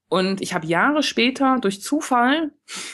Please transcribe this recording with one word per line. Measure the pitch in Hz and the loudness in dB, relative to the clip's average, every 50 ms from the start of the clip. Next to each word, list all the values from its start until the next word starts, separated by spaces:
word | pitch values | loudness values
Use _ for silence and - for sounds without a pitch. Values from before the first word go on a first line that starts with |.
| _ _ | _ _
Und | 160 185 185 190 196 190 | -2 0 0 0 -2 -2
ich | 185 - 185 | -4 -4 -4
habe | 175 160 | -4 -2
Jahre | 160 170 170 208 269 294 - - | 0 2 2 2 4 2 2 0
später, | - - 226 233 247 254 - 277 262 262 247 | 0 0 0 0 0 0 0 0 2 2 2
durch | 240 196 196 - - | 0 -2 -2 -4 -4
Zufall, | - 294 311 311 - 254 240 240 254 285 320 330 294 - _ _ - - - - - | -4 -4 -4 0 0 2 2 4 4 2 0 -2 -4 -8 _ _ -16 -14 -12 -12 -14